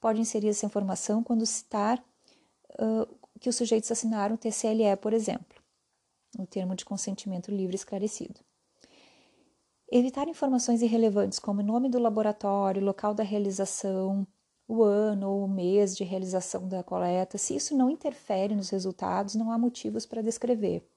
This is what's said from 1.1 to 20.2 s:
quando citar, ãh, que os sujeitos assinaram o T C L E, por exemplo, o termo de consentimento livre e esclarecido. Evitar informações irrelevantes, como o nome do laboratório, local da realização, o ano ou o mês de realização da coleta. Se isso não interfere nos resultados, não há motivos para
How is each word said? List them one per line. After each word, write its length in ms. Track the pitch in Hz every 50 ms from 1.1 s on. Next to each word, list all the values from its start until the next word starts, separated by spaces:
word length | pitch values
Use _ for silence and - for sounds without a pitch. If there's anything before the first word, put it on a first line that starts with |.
| 208 220 233
quando 220 | - 247 226 226
citar, 580 | 214 - - - _ - 214 202 214 240 247 - _ _ _ _ _ _ _ _ _ _ _ _ _ - -
ãh, 300 | 220 220 220 220 220 - - - - - _ -
que 80 | - 254
os 80 | 233
sujeitos 340 | - 240 220 233 220 220 -
assinaram 460 | 233 - - 226 220 214 202 202 220
o 20 | 226
T 140 | - 226
C 160 | 214 - - 226
L 160 | 220 220 220
E, 140 | 208 196 196
por 160 | - 214 214
exemplo, 500 | 226 214 196 180 - - _ - - _ _ _ _ _ _ _ _ _ _ _ _ _ _ - -
o 80 | 196
termo 300 | - - 202 185 185 185
de 80 | 185 -
consentimento 640 | - 202 196 - - 196 - - 202 190 180 180 -
livre 240 | 208 202 190 185 180
e 40 | 190
esclarecido. 640 | - - - 196 196 214 - - - - - - _ _ _ _ _ _ _ _ - - _ - - - _ _ _ _ _ _ _ _ _ _ _ _ _ _ _ -
Evitar 380 | - 247 247 262 254 277 285 320
informações 540 | 330 - - 277 262 247 240 - 240 226
irrelevantes, 580 | 233 233 220 226 226 220 202 208 202 196 190 -
como 220 | - - 202 202
o 20 | 208
nome 240 | 202 220 240 254 269
do 120 | 240 247
laboratório, 840 | 240 226 214 214 220 214 208 208 - 202 196 202 196 196 190 196 196
local 300 | 196 190 - - 208 208
da 100 | 208 220
realização, 1040 | 196 208 208 208 196 190 190 196 190 - - - 196 190 190 190 190 196 196 196 - _ _ _ _ _ _ _ _
o 160 | 226 226 226
ano 460 | 208 202 208 214 214 214 202 196 196
ou 160 | 196 196 196
o 20 | 196
mês 480 | 196 190 175 180 190 202 208 196 190
de 80 | - 196
realização 640 | 175 190 190 190 185 180 185 180 - - 190 180 185
da 160 | 185 185 175
coleta. 540 | - 185 180 180 175 175 180 185 185 - 202
Se 180 | - - -
isso 180 | 285 - - 302
não 160 | 269 254 254
interfere 680 | 302 - - 311 254 - - - 208 190 190 208 214
nos 160 | 202 190 185
resultados, 640 | - 190 185 190 180 _ 190 185 180 185 202 202 202
não 180 | 220 226 220 226
há 40 | 226
motivos 480 | 233 247 240 - - 220 214 226 214
para 160 | - - 226